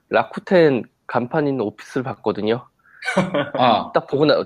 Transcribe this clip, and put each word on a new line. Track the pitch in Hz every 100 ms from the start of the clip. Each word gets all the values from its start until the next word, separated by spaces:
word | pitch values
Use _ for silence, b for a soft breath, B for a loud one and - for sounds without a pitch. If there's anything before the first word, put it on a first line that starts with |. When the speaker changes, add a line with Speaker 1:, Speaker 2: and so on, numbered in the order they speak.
| _
Speaker 1:
라쿠텐 | 104 - - - 185 156 123 - _ -
간판 | 123 120 160 147
있는 | 131 104
오피스를 | - - 135
봤거든요. | 127 104 110 101 107 120 - _ B B
Speaker 2:
<laughs> | B 190 185 147 139 -
아. | 123 101 -
Speaker 1:
딱 | 165 -
보고 | 139 151
나-, | 82